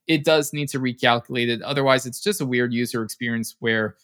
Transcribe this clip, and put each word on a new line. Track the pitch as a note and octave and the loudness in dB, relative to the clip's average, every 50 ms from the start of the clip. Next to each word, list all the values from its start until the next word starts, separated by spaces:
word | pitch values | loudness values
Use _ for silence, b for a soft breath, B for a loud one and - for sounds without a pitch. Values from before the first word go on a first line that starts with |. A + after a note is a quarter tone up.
| _ - | _ 0
it | D#3+ D3+ D3 | 0 2 4
does | E3 D#3 D#3 D3 - | 4 4 4 4 0
need | - D3 D3 C#3+ | -2 -4 -4 -4
to | - C3 | -4 -2
recalculate | C3 B2+ A#2+ - C3 A#2+ A#2+ A#2+ - - C3 B2 A#2+ A#2+ | -2 -4 -2 2 4 4 4 4 0 -4 -4 -2 -2 0
it. | A#2 A2 | -2 -2
Otherwise, | - A#2+ C#3 C#3+ C3+ C3 C3 C3 - | -4 -4 -2 0 2 4 4 2 0
it's | B2+ A2+ - | -4 -10 -4
just | - G#3 G3+ - | -4 -4 -2 -2
a | C3+ | -2
weird | B2+ B2 B2 B2 B2 | -2 0 0 0 0
user | A#2 A#2+ A#2+ A#2 - A#2 A2+ | 0 -2 -2 -2 -2 -4 -4
experience | G#2+ - - B2 A#2 A#2 A#2 A2 - - _ | -6 -6 -6 -6 -4 -4 -4 -4 -6 -8 _
where | A#2+ A#2 A2+ A2 G#2+ G#2+ - _ | -2 0 0 0 0 -2 -4 _